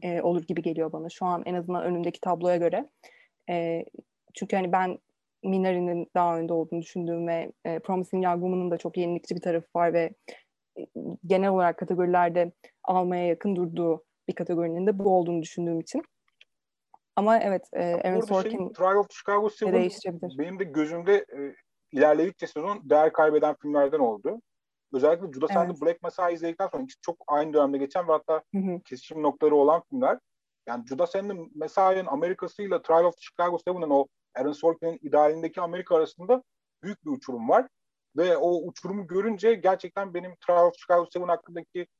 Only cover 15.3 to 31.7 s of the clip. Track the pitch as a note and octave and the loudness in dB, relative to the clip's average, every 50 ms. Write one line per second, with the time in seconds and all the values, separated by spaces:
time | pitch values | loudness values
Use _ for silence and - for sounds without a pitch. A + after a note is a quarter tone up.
15.3 | F3 E3 D#3+ - - F3+ E3+ E3+ E3+ E3 D#3+ - - D4 - _ _ _ _ _ | -2 -4 -4 -6 -6 -4 -4 -2 -2 -4 -4 -4 -8 -8 -8 _ _ _ _ _
16.3 | _ _ _ _ _ _ _ _ _ _ _ _ _ _ _ _ - G3 G3+ G#3+ | _ _ _ _ _ _ _ _ _ _ _ _ _ _ _ _ -4 0 4 4
17.3 | A3+ A3+ - G3+ F#3+ F3+ - - - - F3 F3 F3 E3+ - F#3 F#3 - - G3+ | 4 4 4 2 -2 -2 -4 -6 -6 -4 -2 -2 -2 -2 0 0 0 0 0 0
18.3 | G3 F#3+ G3+ A3 A#3 G3 F3+ - - - F3+ F#3 G3 G#3 G3 - - - - G3+ | 0 0 0 0 -4 -4 -6 -8 -2 0 2 4 4 4 2 0 -4 -10 -4 0
19.3 | G3+ G#3 G#3+ G#3 - - A3 F#3+ F#3+ F#3 F3+ F3+ - - - F#3+ E3+ E3+ F#3 F3 | 0 2 0 0 -2 -2 -2 2 2 2 2 0 -2 -6 -10 -10 -10 -8 -10 -10
20.3 | C3 C3+ D3+ F3 F#3+ F#3 G3 D#3+ C#3 D#3 D3+ D3+ E3+ E3+ F3 G3 G3+ - - - | -6 -8 -8 -8 -6 -8 -8 -4 -2 -2 -2 -2 -4 -4 2 4 4 4 2 -2
21.3 | - C#3 C#3+ C#3 C3+ _ _ _ _ _ _ _ - C3 D3 D3+ D3+ D#3 E3 G3 | -12 -10 -10 -10 -12 _ _ _ _ _ _ _ 2 4 6 6 6 4 2 -2
22.3 | - - E3 - - D3+ D#3+ G3 G#3 G#3 D#3 C3 D3 D3+ D#3 D#3+ - E3 D#3 D#3 | -2 -8 -12 -10 -8 -6 -6 -6 -6 -6 0 2 4 6 6 4 4 4 4 4
23.3 | D3+ D3 D3+ D3+ C#3+ _ - D3 D3 C#3+ C#3+ C3+ D3+ D3+ C3 A2+ G#2+ G2+ G#2 D3+ | 4 4 2 2 -2 _ -6 -2 2 2 2 2 2 2 0 0 0 -2 -6 -6
24.3 | G#3+ A#3 _ _ _ _ _ _ _ _ _ _ - F#3+ G3+ - E3+ E3+ F#3+ E3 | -6 -6 _ _ _ _ _ _ _ _ _ _ -4 2 4 4 2 2 -2 -10
25.3 | C3 C3 D#3 D3+ G3 E3+ F3 F3+ E3+ C#3 D3+ E3 E3+ - F3 E3+ - - F3+ F3 | -6 -4 -4 0 2 0 0 0 -2 -2 -2 -2 -2 -2 -8 -10 -4 -2 -2 -2
26.3 | F3 D#3+ E3 E3 E3 - G3 - - C#3+ C3 C3 - _ - F3 E3 _ - - | -2 -2 -4 -6 -4 -4 -6 -4 -4 -8 -10 -10 -14 _ -10 -10 -10 _ -4 -2
27.3 | D3 D3 D#3 D#3 D3+ D3+ C#3+ C#3 C#3 C3+ C#3 C#3 - F#3 F3 E3 D#3 D3+ - - | 0 0 0 2 2 2 2 4 2 -2 -4 -4 -4 -4 0 0 0 0 2 -2
28.3 | D#3 D#3 - _ - G3 F#3+ F#3+ F3 F3 _ - F#3 - - - D#3+ D#3 D3+ D3 | -2 -2 -2 _ -6 -4 -4 -4 -4 -6 _ -14 -16 -16 -14 -12 -8 -2 -2 -2
29.3 | C#3 - D#3 D3 D3 C#3+ C#3 D3+ D#3+ E3+ - - C#3 B2+ B2+ D3 A#3 B3+ _ _ | 0 2 2 4 6 6 6 6 4 2 0 -6 -4 -2 0 0 0 -2 _ _
30.3 | _ _ _ _ _ _ _ D#3 F3 A#2+ A#2 B2 C3+ D3 F3 E3+ - G3 G3+ G3+ | _ _ _ _ _ _ _ -10 -10 -10 -8 -10 -2 -2 -2 -2 -2 -6 -6 -6
31.3 | G3 F3 E3 - - D3+ D#3+ D3+ | -8 -10 -12 -14 -10 -10 -10 -4